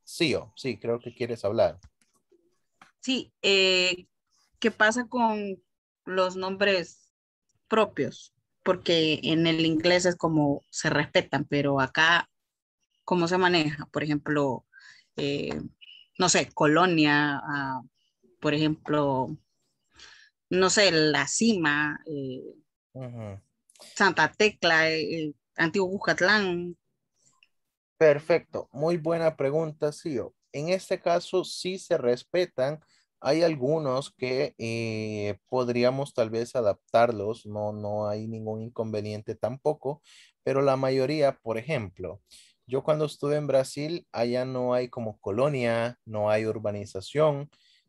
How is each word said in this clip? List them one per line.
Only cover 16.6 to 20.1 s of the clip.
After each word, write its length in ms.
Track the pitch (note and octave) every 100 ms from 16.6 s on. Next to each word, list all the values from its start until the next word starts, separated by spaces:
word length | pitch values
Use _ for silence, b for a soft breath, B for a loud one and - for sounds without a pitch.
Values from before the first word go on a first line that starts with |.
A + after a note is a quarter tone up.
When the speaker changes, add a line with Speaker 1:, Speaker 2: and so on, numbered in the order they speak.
| D3+ D#3 F#3 E3 D3+ D3 D3 C#3+
Speaker 2:
ah, 380 | D#3 C#3+ C3+ C3 B2 _ _ _ _ _
por 140 | D3+
ejemplo, 840 | D3 D#3 D#3 - D3+ C#3+ C3 B2+ D#3 _ _ _ _ _ B B